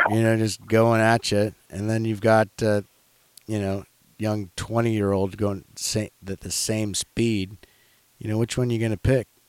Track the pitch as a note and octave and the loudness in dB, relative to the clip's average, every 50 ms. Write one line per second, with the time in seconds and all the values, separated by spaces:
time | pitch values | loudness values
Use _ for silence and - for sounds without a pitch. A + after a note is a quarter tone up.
0 | - G#2 G#2+ A2 A2 A2+ A2+ A2 A2 A2 F#2+ - - - A2 A2+ A2+ A#2 A#2 A2 | 2 4 4 4 4 4 2 2 0 -2 -4 -6 -4 2 4 4 6 6 4 4
1 | A2 A2+ A2+ A#2 - - G#2 G2+ G#2 G#2+ - _ _ - - F#2+ G#2 A2 A2 A2+ | 4 4 2 2 0 0 0 0 0 -2 -4 _ _ -14 -8 -6 -4 -2 -2 -2
2 | A2+ A2+ A2 G2 G#2+ A2+ A2 A2 A2 G#2 _ - A2+ G#2+ G#2 G#2 G2+ _ _ _ | -2 -2 -2 0 2 4 4 4 4 2 _ -2 0 0 0 0 -2 _ _ _
3 | _ _ _ _ _ _ - - _ - G#2+ G#2 G2+ F#2+ G2 G2 - _ _ _ | _ _ _ _ _ _ -20 -18 _ -6 -4 -4 -2 -4 -4 -6 -8 _ _ _
4 | _ _ _ - G#2+ G#2+ G#2+ G#2+ G2+ F2+ - - - - A2+ A#2 A#2 A#2 A2 G#2+ | _ _ _ -6 -4 -2 -2 -4 -6 -8 -10 -10 -8 -4 -2 0 0 0 0 0
5 | G2+ G2 G2 F#2+ G2 G2 F#2 - G#2 G2+ G2 F#2+ - _ - - - - - A2 | 0 2 2 0 0 -2 -2 -2 -4 -4 -4 -6 -10 _ -14 -10 -8 -4 -4 -4
6 | G#2+ - _ _ - F#2+ F#2+ - - G2 - - - - A2 A2 A2 G#2 F#2+ - | -4 -6 _ _ -12 -12 -12 -10 -10 -8 -6 -6 -4 -4 -2 -2 -2 -4 -4 -6
7 | - _ - A#2+ A#2 A#2 A2 G2+ F#2+ F#2+ G#2+ - _ - _ _ _ _ _ _ | -8 _ -4 -2 0 0 0 -2 -4 -6 -10 -16 _ -20 _ _ _ _ _ _
8 | _ _ _ - A#2+ A2 G#2+ A2 A#2+ - - - B2 B2 A#2+ A2+ A2+ A2+ G#2+ F#2+ | _ _ _ -12 -8 -4 -2 -2 -2 -2 -2 -2 -2 -2 -2 -2 -2 -2 -2 -2
9 | - C3 C3+ B2+ G#2 - _ _ _ | 0 2 2 2 0 -4 _ _ _